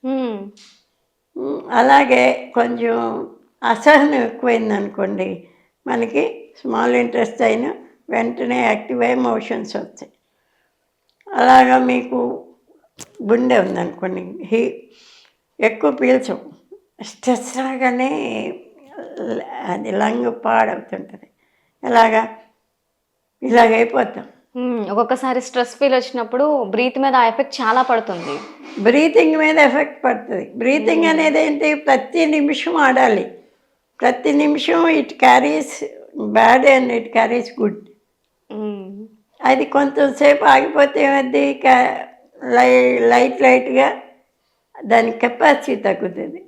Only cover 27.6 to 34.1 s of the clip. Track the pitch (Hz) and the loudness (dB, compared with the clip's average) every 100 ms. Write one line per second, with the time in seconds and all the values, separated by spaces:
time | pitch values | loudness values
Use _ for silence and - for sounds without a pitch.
27.6 | 226 240 254 233 214 175 156 143 - - | 0 0 2 0 -2 -8 -8 -10 -12 -20
28.6 | - - 202 262 311 440 330 311 311 311 | -18 -2 2 4 4 4 2 2 2 4
29.6 | 277 269 294 - 262 226 - 190 - - | 4 4 -2 -4 -4 -4 -6 -10 -8 -4
30.6 | 233 294 214 330 330 320 320 302 311 294 | 0 0 2 2 2 2 2 2 0 0
31.6 | 311 302 294 269 - 339 320 302 285 294 | -2 -2 0 0 0 -2 0 2 0 -2
32.6 | - 339 277 262 262 208 - - _ _ | -4 2 2 4 2 2 -4 -14 _ _
33.6 | _ _ _ _ 349 | _ _ _ _ -2